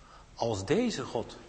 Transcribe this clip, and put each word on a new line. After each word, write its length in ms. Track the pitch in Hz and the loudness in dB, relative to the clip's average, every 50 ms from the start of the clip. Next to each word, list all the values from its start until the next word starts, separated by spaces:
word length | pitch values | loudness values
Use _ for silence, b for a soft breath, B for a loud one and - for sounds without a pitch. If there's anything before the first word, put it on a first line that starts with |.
| B B B B B B B - | B B B B B B B -2
Als 240 | 117 117 113 98 95 | 0 0 0 0 2
deze 380 | 104 147 208 254 240 - - 123 | 2 4 4 4 2 0 -2 -4
God 340 | - - 120 98 - - - - | -2 -2 -2 -2 -4 -8 -16 -16